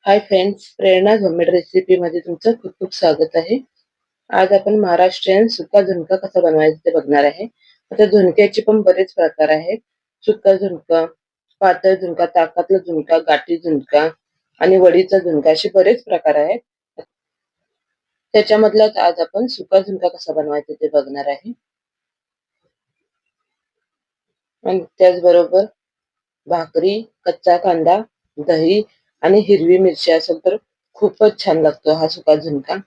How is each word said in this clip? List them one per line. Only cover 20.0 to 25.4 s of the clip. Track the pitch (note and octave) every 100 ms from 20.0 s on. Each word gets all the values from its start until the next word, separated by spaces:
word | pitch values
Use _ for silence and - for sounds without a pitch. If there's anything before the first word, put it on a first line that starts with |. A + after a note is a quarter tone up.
| F3+
कसा | - -
बनवायचा | D#3 D3+ D3 D3
ते | D3+ D3+
बघणार | D3 C3+ D3 C#3+
आहे. | C#3 G#3+ A#3+ _ _ _ _ _ _ _ _ _ _ _ _ _ _ _ _ _ _ _ _ _ _ _ _ _ _ _ _ _ _
आणि | - F#3 E3+ _
त्याचबरोबर | F#3 F3+ F3 F3